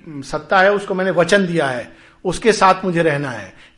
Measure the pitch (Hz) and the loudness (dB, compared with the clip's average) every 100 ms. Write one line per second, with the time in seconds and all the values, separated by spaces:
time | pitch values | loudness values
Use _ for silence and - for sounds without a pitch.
0 | 170 143 131 151 151 196 190 202 202 190 | -16 -16 -8 -8 0 2 4 2 -2 -2
1 | 190 185 170 202 185 170 139 123 110 - | 0 0 2 2 2 -2 -2 -4 -10 -18
2 | - _ 190 170 226 202 190 190 190 165 | -20 _ -6 -2 0 4 4 2 0 0
3 | 160 143 143 113 95 - - | 0 0 -4 -8 -14 -20 -20